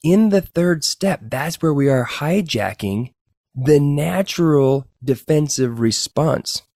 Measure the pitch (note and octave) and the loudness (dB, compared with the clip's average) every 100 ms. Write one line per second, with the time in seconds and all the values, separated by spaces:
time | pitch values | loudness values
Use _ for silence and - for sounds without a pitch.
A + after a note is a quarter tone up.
0 | D#3 F#3+ A3 G3 - - F3 E3+ - - | 0 4 4 2 0 -2 0 0 -2 -4
1 | G3 E3+ A2 B2+ D3+ E3 E3 C#3+ C#3 C3+ | -4 -4 -6 -6 -6 -4 -2 2 2 2
2 | A#2 - D3 F#3+ E3+ A2 G2 G2 G#2 G2+ | 0 -4 -2 -2 -2 -2 -4 -4 -4 -4
3 | B2 _ _ _ _ C3 C3 D3 C#3+ C#3+ | -6 _ _ _ _ -6 2 4 4 0
4 | D#3 F3+ G3 - E3 D3 C3+ C#3 C3+ _ | -2 -2 -4 0 2 4 4 2 -2 _
5 | B2 B2 - D3+ D3 - B2+ A#2 A2+ - | -4 -4 0 0 0 0 -2 0 0 0
6 | - - D#3 - - - - | -4 -2 0 0 -4 -10 -12